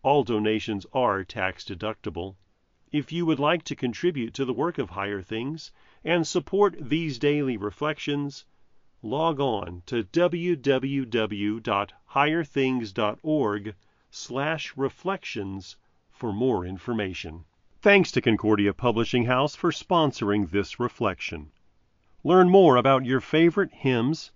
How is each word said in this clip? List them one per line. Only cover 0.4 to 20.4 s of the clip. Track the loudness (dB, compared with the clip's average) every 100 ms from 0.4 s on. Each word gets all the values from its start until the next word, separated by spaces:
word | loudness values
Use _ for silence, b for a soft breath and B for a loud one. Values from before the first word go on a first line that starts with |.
| 0 -2 -2 -6 -4
are | 0 0 0
tax | -4 -4 -4 -4
deductible. | -12 -8 -8 -8 -10 -8 -10 -14 _ _ _ _ _
If | -4 -4
you | -2
would | 0 0
like | 0 -2
to | -4
contribute | -6 -6 -2 -2 -2 -8
to | -4
the | -4
work | -2 -4 -4
of | -8
Higher | -6 -6 -6
Things | -6 -8 -6 -10 -14 b b b
and | -2 0 0
support | -4 -2 2 2 0
these | -4 -2 -2 -2
daily | 0 0 -2 -4
reflections, | -6 -4 -6 -4 -4 -4 -4 -10 -20 _ -20 -20 _ _
log | -6 -2 -2 0
on | -2 -2 -6 -12 -6
to | -4
w | -2 2 2 0 -2 0
w | 2 0 0 -4 -2
w | -2 -2 -2 -4 -4
dot | -2 -2 -4 _
higher | _ 0 0 0
things | -2 -2 0 0 -4
dot | -2 -2 -2
org | -2 0 0 -2 -8 -14 _ _ _
slash | -18 -8 -4 -4 -4 -8 -4
reflections | -6 -4 -6 -6 -8 -8 -8 -10 -14 -20 _ _ _
for | _ -6
more | -2 0 0
information. | -4 -10 -6 -4 -4 -8 -12 -16 -20 _ _ _
Thanks | 6 6 6
to | 2
Concordia | 2 2 4 4 2
Publishing | 0 0 0 0 0
House | 2 0 0
for | -2 -4
sponsoring | -4 -2 2 2 0 0 0